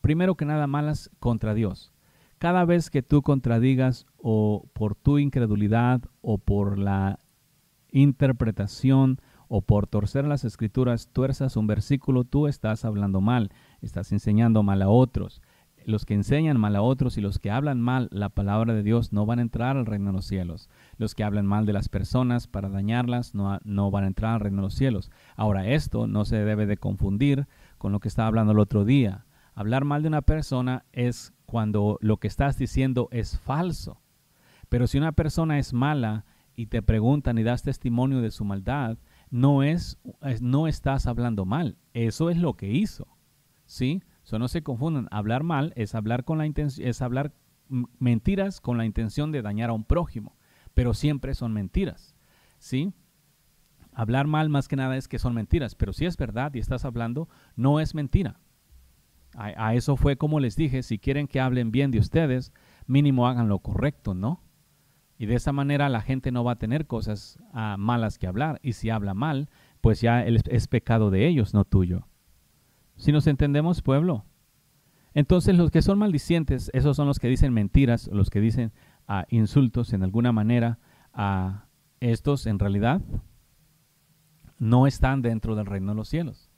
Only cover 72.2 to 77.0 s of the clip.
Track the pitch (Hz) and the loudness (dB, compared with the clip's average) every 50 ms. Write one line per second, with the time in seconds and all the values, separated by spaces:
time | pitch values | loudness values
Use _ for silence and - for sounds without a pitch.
72.2 | _ _ _ _ _ _ _ _ _ _ _ _ _ _ _ - - - 147 151 | _ _ _ _ _ _ _ _ _ _ _ _ _ _ _ -2 2 4 4 4
73.2 | 143 160 147 135 156 143 143 147 151 170 180 - - - 135 143 160 185 156 107 | 4 2 2 2 2 2 2 2 2 2 0 0 0 2 2 2 2 2 -2 -2
74.2 | 104 - _ _ _ _ _ _ _ _ _ _ _ _ _ _ _ _ - 147 | -6 -12 _ _ _ _ _ _ _ _ _ _ _ _ _ _ _ _ 0 0
75.2 | 143 - 185 180 - - 190 175 175 156 - 165 151 - 196 202 214 208 170 143 | 4 4 4 4 4 4 6 6 4 6 4 4 4 6 4 4 2 2 0 -2
76.2 | - - 170 170 156 - 147 127 - - - 131 131 147 139 143 | 0 0 0 0 2 0 -2 -4 -4 -2 -2 0 2 2 2 2